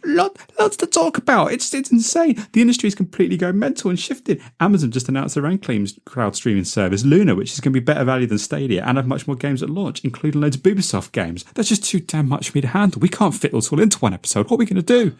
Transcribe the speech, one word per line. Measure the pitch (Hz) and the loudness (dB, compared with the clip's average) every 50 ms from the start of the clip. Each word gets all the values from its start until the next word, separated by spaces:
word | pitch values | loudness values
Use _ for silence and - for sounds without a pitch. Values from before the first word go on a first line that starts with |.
| - | -2
Lot, | 339 285 339 370 392 392 - - _ _ - | 0 2 2 2 0 -2 -10 -20 _ _ 0
lots | 427 415 415 | 0 0 2
to | - 381 | 0 -2
talk | 330 - 339 330 330 311 | 0 0 0 0 0 -2
about. | - - - 269 208 156 - | -2 0 2 4 4 4 2
It's, | - 254 - - - | 0 -4 -4 -4 -4
it's | 269 269 - | -6 0 2
insane. | 247 233 226 - - 330 330 320 240 - 214 _ | 2 2 2 2 0 2 2 2 0 -2 -4 _
The | - 220 | 2 4
industry | 233 233 240 240 - | 4 4 4 2 0
is | 208 202 | -2 0
completely | - 190 175 - - 190 175 180 | -2 -4 -4 0 0 0 0 0
going | 165 185 175 185 202 | -2 -2 -2 0 0
mental | 233 277 - - - 196 | 0 -2 -4 -2 -2 -2
and | 180 - | -2 -2
shifted. | - - 269 - _ - 180 139 - - _ _ | -4 -6 -8 -8 _ -4 -4 -4 -4 -18 _ _
Amazon | 165 196 202 180 151 120 | 2 4 4 4 2 0
just | 113 131 120 | -2 -2 -4
announced | - 135 135 143 - - | -2 -4 -2 -4 -4 -4
their | 147 139 | -2 -2
own | 156 185 196 | -2 -2 -2
claims | - - 123 104 101 95 - _ _ | -2 -2 -2 -2 -2 -4 -6 _ _
cloud | - - 127 117 101 - | -12 -4 -2 -2 -2 -2
streaming | - - 123 104 98 92 | -2 -2 0 0 0 -2
service, | - - 110 98 90 95 101 117 | -2 -2 -2 0 0 0 2 4
Luna, | 139 151 185 208 165 98 | 4 6 6 6 4 2
which | 90 - 123 - | 2 -2 -6 -8
is | - | -4
gonna | - 143 131 | -2 0 0
be | 131 | 0
better | 120 123 151 143 135 | 0 0 0 0 0
value | 123 131 127 123 | 0 0 0 0
than | 107 107 | 0 -2
Stadia | 107 - - 147 147 139 127 104 87 - | -4 -2 -4 -4 -4 -2 -2 -2 -2 0
and | 120 123 | 0 0
have | 135 127 | 0 0
much | 123 135 - - | -2 -4 -4 -4
more | - 139 | -6 -6
games | 123 - 143 139 123 - | -4 -4 -4 -4 -4 -4
at | - | -6
launch, | 147 190 202 139 - - - | -4 -4 -4 -6 -6 -6 -6
including | 143 123 - - 151 143 147 | -8 -6 -4 -4 -2 0 2
loads | 147 147 131 | 2 2 0
of | 135 _ | 2 _
Ubisoft | 185 214 196 185 - - 95 - - | 2 2 2 -2 -2 -2 -4 -4 -4
games. | - 117 92 82 85 90 - - _ | -4 -4 -4 -4 -6 -10 -12 -10 _
That's | - 220 - | -4 0 0
just | 226 190 - | 0 0 0
too | - - 180 | -2 -2 -4
damn | 160 - - 156 147 | -4 -2 -2 -2 0
much | 131 143 - - - | 0 -2 -4 -4 -2
for | - | -2
me | 143 | -2
to | 131 | -2
handle. | 127 - 190 208 190 - 104 | 0 0 2 2 2 2 2
We | - 185 | 0 0
can't | - - 214 - - | 2 2 0 0 0
fit | - - - - | -2 -4 -2 -2
it | 117 110 - | -2 -2 0
all | 151 147 | 2 2
into | 214 220 - - | 2 2 2 2
one | - 107 92 | 0 0 0
episode. | 85 - - - 104 104 - | -2 -6 -4 -2 -2 0 0
What | 240 | 2
are | 262 | 0
we | 233 | 0
gonna | - 190 190 | 0 0 -2
do? | 165 - 240 247 233 170 120 | 2 4 4 4 4 2 -2